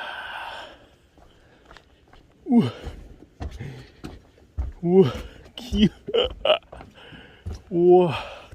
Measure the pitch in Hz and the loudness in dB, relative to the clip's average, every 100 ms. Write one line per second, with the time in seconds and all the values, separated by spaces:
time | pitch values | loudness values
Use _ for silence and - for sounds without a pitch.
0 | - - - - - - - - - _ | -12 -12 -12 -12 -12 -14 -18 -20 -20 _
1 | _ _ - _ _ _ - - _ _ | _ _ -20 _ _ _ -20 -20 _ _
2 | _ - _ _ 349 240 127 - - - | _ -20 _ _ 2 4 4 -2 -14 -14
3 | - - - - - - 139 127 - - | -18 -20 -20 -14 -12 -12 -14 -14 -20 -18
4 | - - _ _ - - - - 170 185 | -18 -18 _ _ -16 -8 -8 -4 4 6
5 | 139 - - - - - 240 202 208 - | 6 2 -14 -18 -20 -16 -4 2 2 2
6 | - - - - - - - - - - | -4 -2 -2 -2 -2 -2 -4 -20 -20 -20
7 | - - - - - - - 170 175 180 | -20 -20 -20 -16 -14 -14 -6 0 6 6
8 | 175 110 - - - | 6 -2 -8 -16 -20